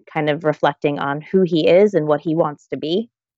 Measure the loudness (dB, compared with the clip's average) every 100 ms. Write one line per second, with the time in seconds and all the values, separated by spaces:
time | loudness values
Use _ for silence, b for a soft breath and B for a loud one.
0 | -10 -4 -2 -2 -2 0 -2 -2 -4 -4
1 | -4 -6 -2 0 2 2 4 4 4 2
2 | 0 -2 0 -2 -2 -6 _ -8 -4 -4
3 | -6 _ _